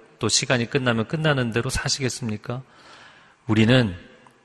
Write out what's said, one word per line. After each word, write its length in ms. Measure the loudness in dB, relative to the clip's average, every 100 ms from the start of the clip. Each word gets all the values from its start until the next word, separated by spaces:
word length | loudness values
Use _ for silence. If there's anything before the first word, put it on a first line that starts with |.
| -20 _
또 100 | -2
시간이 400 | 0 0 0 0
끝나면 400 | 0 0 0 -2
끝나는 440 | -2 0 0 0
대로 180 | -2 -2
사시겠습니까? 960 | -4 -4 -4 -4 -4 -6 -6 -8 -10 -12 -20 -20 -20 -20 -20 -20 _ 0
우리는 500 | 4 6 4 2 -4 -14 -20 -20 _